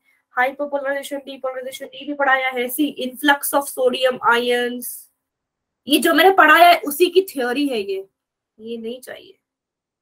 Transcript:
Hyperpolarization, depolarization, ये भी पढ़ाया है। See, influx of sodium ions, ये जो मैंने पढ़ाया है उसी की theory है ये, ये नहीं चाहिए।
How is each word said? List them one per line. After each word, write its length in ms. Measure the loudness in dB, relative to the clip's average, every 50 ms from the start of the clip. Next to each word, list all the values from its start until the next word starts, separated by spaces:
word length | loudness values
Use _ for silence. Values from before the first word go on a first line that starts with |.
| _ _ _ _ _ _
Hyperpolarization, 880 | _ -2 -2 -2 -2 -6 -6 -6 -6 -6 -4 -4 -6 -6 -6 -8 -10 -10
depolarization, 680 | -10 -12 -12 -10 -8 -8 -8 -8 -10 -12 -12 -14 -16 -16 -16
ये 120 | -14 -12
भी 80 | -10 -6
पढ़ाया 340 | -2 2 2 2 2 0 -2
है। 160 | -2 -2 -4
See, 280 | -4 -2 -2 -2 -2 -4 -6 -8
influx 480 | -8 -8 -2 0 0 0 0 -2 -2 -2
of 80 | -2
sodium 560 | -2 -4 -4 -2 -2 0 0 0 0 -2 -2 0 0 0 2
ions, 480 | 2 2 0 0 0 -2 -4 -6 -8 -10 -12 -14 -16 -18 _ _ _ _ _ _ _ _ _ _ _ _ _ _ _ _
ये 120 | 0 0 2
जो 160 | 2 2 2
मैंने 160 | 4 4 6
पढ़ाया 380 | 6 6 6 6 8 8 8 8
है 120 | 6 4
उसी 260 | 0 -4 -2 0 0
की 160 | 2 2 2
theory 460 | 0 0 -4 -6 -4 -4 -2 -4 -4 -4
है 120 | -4 -6
ये, 280 | -6 -6 -8 -8 -10 -14 _ _ _ _ _ _ _ _ _ -18
ये 180 | -14 -12 -12 -10
नहीं 220 | -10 -12 -12 -12
चाहिए। 380 | -14 -18 -18 -20 -20 -20 _ _ _ _ _ _ _ _ _ _ _ _ _ _